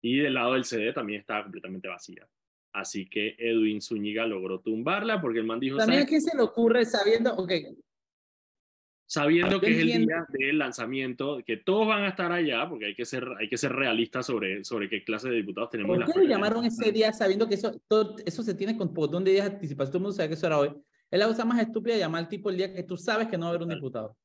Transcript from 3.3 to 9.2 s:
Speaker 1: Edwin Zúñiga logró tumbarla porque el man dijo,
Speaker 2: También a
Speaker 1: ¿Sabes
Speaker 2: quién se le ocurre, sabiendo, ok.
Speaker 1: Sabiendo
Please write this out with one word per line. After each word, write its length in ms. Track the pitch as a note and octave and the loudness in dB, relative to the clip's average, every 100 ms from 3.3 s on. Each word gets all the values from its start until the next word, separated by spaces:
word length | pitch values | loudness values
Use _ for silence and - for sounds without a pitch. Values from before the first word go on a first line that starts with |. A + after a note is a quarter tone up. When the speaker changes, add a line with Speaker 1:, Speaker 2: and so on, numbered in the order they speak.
| - | -2
Speaker 1:
Edwin 440 | A#2 A2+ G#2+ G#2+ | 0 4 2 0
Zúñiga 440 | - A2 G#2 G#2+ A2+ | -4 -4 -4 -2 -4
logró 360 | G2 F#2 F#2+ | -4 -4 -6
tumbarla 600 | A2+ A2 C3 G3 A3+ G#3+ | -4 -2 -2 -2 0 -2
porque 180 | D3 A2+ | 0 -2
el 60 | A2 | -2
man 140 | A2+ | -2
dijo, 180 | C3+ C#3 | -2 2
Speaker 2:
También 220 | A3 C4+ | 4 4
a 20 | |
Speaker 1:
¿Sabes 80 | C#4 | 4
Speaker 2:
quién 120 | D#4 | 2
se 140 | D#4 D4+ | 2 0
le 60 | |
ocurre, 440 | A3+ - A#3 A#3 A3+ | 0 4 4 4 4
sabiendo, 500 | G#3+ G3+ A3+ A#3 - | 2 4 4 2 0
ok. 160 | F3+ F3 C#3+ - _ _ _ _ _ _ _ _ _ _ _ _ _ | 0 -2 -2 -18 _ _ _ _ _ _ _ _ _ _ _ _ _
Speaker 1:
Sabiendo 440 | D#3 | 0